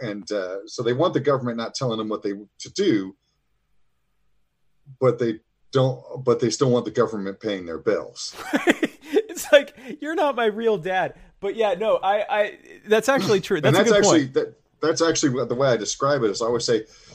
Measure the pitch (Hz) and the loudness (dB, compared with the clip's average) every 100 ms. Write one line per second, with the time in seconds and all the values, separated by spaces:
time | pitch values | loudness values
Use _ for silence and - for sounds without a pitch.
0 | 120 101 92 104 92 98 101 - 120 123 | -10 -10 -6 -6 -4 -8 -12 -6 -2 0
1 | 180 147 147 135 123 117 113 - 131 110 | 0 0 0 0 -2 -6 -6 -6 -4 -4
2 | 110 104 101 101 104 _ - - 196 110 | -4 -6 -6 -8 -12 _ -12 -2 2 2
3 | 95 - _ _ _ _ _ _ _ _ | -2 -10 _ _ _ _ _ _ _ _
4 | _ _ _ _ _ _ _ _ 143 131 | _ _ _ _ _ _ _ _ _ 0
5 | 127 117 117 110 - _ _ 135 131 127 | 0 2 -2 -4 -10 _ _ 0 0 -2
6 | - - 127 120 120 - 131 120 113 113 | -10 -6 0 2 0 0 2 2 0 0
7 | 113 110 98 98 113 98 87 80 - 92 | 0 -2 -8 -6 -6 -6 -8 -6 -2 -2
8 | 50 - - - - - - - 320 - | -4 -12 -14 -14 -6 -2 0 0 -2 -8
9 | 302 311 - 349 - 294 285 - 254 190 | -4 -2 -2 -8 2 4 4 -6 -16 -10
10 | 294 330 294 240 226 202 226 208 175 185 | -6 -2 0 0 -2 0 0 0 -2 -2
11 | 151 - - _ 202 202 214 180 220 175 | -4 -6 -20 _ -8 -2 0 0 0 0
12 | 190 208 - 214 208 - - 80 202 220 | 2 0 0 0 -2 -4 -20 -20 0 2
13 | 240 277 190 196 - 185 175 185 214 208 | 4 2 2 0 2 2 4 4 6 6
14 | 202 160 131 151 - - _ _ 151 165 | 6 6 4 -2 -4 -8 _ _ -2 2
15 | 165 - 151 123 120 123 139 113 101 - | 0 2 0 0 -2 0 2 2 -2 -2
16 | 139 143 110 92 113 120 - 110 - - | 0 2 0 0 -2 -2 0 0 -2 -14
17 | - | -20